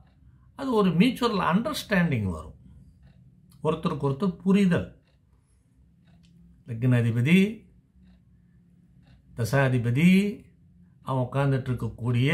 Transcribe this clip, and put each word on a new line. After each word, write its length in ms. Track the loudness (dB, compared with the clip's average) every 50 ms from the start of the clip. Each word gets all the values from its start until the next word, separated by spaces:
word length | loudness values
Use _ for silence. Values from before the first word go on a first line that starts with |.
| _ _ _ _ -20 -20 -20 -20 _ -20 _ -10
அது 100 | -6 -2 0
ஒரு 160 | 2 2 2
மியூச்சுவல் 520 | 4 4 2 2 2 0 -2 -2 0 0 0
அண்டர்ஸ்டாண்டிங் 800 | 0 0 -2 -2 -4 -8 -8 -6 -2 0 0 0 0 -2 -2 -4 -4
வரும், 280 | -6 -8 -12 -16 -20 -20 -20 -20 -20 -20 -20 -20 -20 _ -20 -20 _ -20 -20 -20 _ _ _ -20 -14 -6 -4
ஒருத்தருக்கு 440 | -4 -4 -2 -4 -6 -4 -2 -2
ஒருத்தர் 340 | -4 -2 -2 -2 -4 -4 -2
புரிதல். 480 | 0 2 2 4 4 2 2 0 -2 -6 -12 _ _ _ _ _ _ _ _ _ _ _ _ _ _ _ _ _ _ _ _ _ _ _ _ _ _ _ _ -20 -20 -20 -20 -20 _
லக்னாதிபதி, 680 | -12 -8 -2 0 2 2 2 2 0 0 0 2 4 4 4 4 2 -2 -8 -16 -20 _ _ _ _ _ _ -20 -20 -20 _ _ _ _ _ _ _ _ -20 _ _ _ _ _ _ _ -20 _ -20 -20 _ _ -16 -8
தசாதிபதி, 760 | -8 -4 -2 0 0 2 2 0 0 -2 -2 0 2 4 4 4 4 2 0 -4 -8 -16 -20 _ _ -20 -20 _ -20 -20 -20 _ _ -8
அவன் 220 | -6 -4 -4 -4
உட்கார்ந்துட்டு 440 | -2 -2 0 0 0 0 0 -2 -4
இருக்கக்கூடிய 600 | -4 -4 -6 -8 -8 -6 -4 -2 0 2 2 4